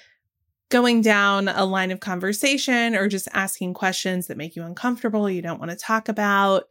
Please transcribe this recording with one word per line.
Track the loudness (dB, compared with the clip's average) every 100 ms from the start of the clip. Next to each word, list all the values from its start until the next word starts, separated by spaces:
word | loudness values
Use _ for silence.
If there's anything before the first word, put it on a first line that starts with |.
| _ _ _ _ _ _ 0
going | 2 4 4
down | 4 4 4 2 0
a | 0
line | 0 0 -2
of | -4
conversation | -6 -4 -2 0 0 0 0 0 2
or | 0 0
just | -2 -4
asking | -4 -4 -4 -6
questions | -2 -2 -2 -2 -4 -4
that | -8
make | -10 -10
you |
uncomfortable, | -12 -6 -4 -2 -2 0 0
you | -2
don't | -6 -8
want | -8
to | -8
talk | -2 -2 0
about, | 0 2 4 4 2 0